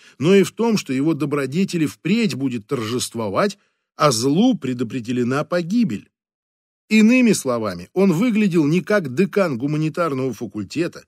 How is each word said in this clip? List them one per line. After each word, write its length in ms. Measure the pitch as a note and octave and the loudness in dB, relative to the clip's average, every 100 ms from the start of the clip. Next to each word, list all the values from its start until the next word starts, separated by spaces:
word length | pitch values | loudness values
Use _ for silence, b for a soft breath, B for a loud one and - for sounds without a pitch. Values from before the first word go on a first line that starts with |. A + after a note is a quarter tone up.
| b b | b b
но 180 | D#3 G3 | 4 4
и 80 | |
в 80 | - | 2
том, 260 | - A#3 G3+ | 0 0 0
что 140 | - | -2
его 220 | C3 D#3 | -2 0
добродетели 720 | C#3+ D3 C#3+ C3+ D#3 F#3+ E3+ D3 | 0 -2 -2 -2 -2 -2 -2 -4
впредь 500 | - D#3+ A3+ G3+ B2+ | -4 -2 0 0 -2
будет 320 | C3+ A#2+ - | -4 -6 -6
торжествовать, 920 | B2+ A2 B2 - A#2 G#2+ A2 G3+ - _ _ _ - | -6 -4 -4 -6 -6 -4 -2 -2 -4 _ _ _ 0
а 160 | D3+ | 0
злу 460 | A2 C3+ D#3+ B3+ F#3+ | 2 2 4 2 2
предопределена 880 | C3 B2 A#2 B2+ A2 B2 A#2+ C#3 D3+ | -4 -4 -6 -6 -4 -2 -2 -2 -2
погибель. 680 | F3+ E3 A#3+ F#3 G2+ - _ _ _ _ _ _ _ _ | -4 -2 0 0 -4 -10 _ _ _ _ _ _ _ _
Иными 400 | G#3+ A3 B3+ A#3 | 4 6 6 4
словами, 580 | E3+ C3 A#2+ G#2+ F2 F2 | 2 0 -2 -4 -6 -6
он 180 | F3+ G3 | 2 2
выглядел 560 | D#3+ B3 G#3+ G#3 E3 D3 | 4 2 2 2 2 2
не 140 | F3 | 0
как 340 | - G#3 C#3+ B2+ | 0 -2 0 0
декан 420 | G3 G3+ F3+ A#2 | 0 0 0 -2
гуманитарного 760 | C#3+ D3+ D#3 F3 E3 C3 C3 | -2 -2 -2 -2 -2 -2 -4
факультета 720 | G#2+ G#2+ G#2+ F#2 C#3 E3 - | -6 -8 -8 -8 -6 -6 -8